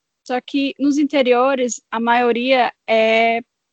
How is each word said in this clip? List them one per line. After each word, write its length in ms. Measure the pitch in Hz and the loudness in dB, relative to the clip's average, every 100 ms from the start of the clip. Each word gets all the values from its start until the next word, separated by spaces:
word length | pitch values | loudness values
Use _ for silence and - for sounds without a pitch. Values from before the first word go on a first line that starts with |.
| _ _ - | _ _ -8
Só 140 | 254 | -8
que 320 | - 285 277 - | -4 -4 -4 -2
nos 180 | 285 285 | -2 0
interiores, 840 | 285 294 247 240 262 269 247 - - | 0 0 2 2 2 0 -4 -6 -10
a 100 | 226 | -4
maioria 720 | 233 240 247 233 254 262 233 - - | 0 2 2 0 0 0 0 -4 -2
é 540 | 226 220 226 226 233 240 _ _ | 0 2 2 0 -2 -6 _ _